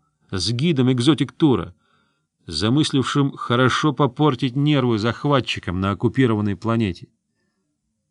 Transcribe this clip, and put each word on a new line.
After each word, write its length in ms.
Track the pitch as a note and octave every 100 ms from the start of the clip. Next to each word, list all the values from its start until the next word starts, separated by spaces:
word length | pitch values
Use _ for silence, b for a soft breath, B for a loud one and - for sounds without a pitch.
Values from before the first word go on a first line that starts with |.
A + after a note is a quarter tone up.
| _ _ -
с 200 | F#2+ F#2
гидом 380 | A#2+ E3+ C#3 B2+
экзотик-тура, 840 | B2+ B2+ D3 C#3 - D#3 G#2 F2 - _ _ _ _ _ _ -
замыслившим 920 | D#2+ G#2+ C#3 C#3+ C#3 B2 C#3+ C#3 -
хорошо 560 | - A#2+ C3 - D#3
попортить 640 | C3+ C#3+ - D3+ B2 C3+ C3
нервы 420 | D3 C#3+ B2 A2
захватчикам 840 | A2+ - C#3+ C#3 - - - F2+
на 120 | F#2+
оккупированной 640 | G2 A#2+ B2 B2+ G#2+ G#2 F#2+
планете. 520 | A2 A#2 G#2+ E2+ - _ _ _ _ _ _ _ _ _ _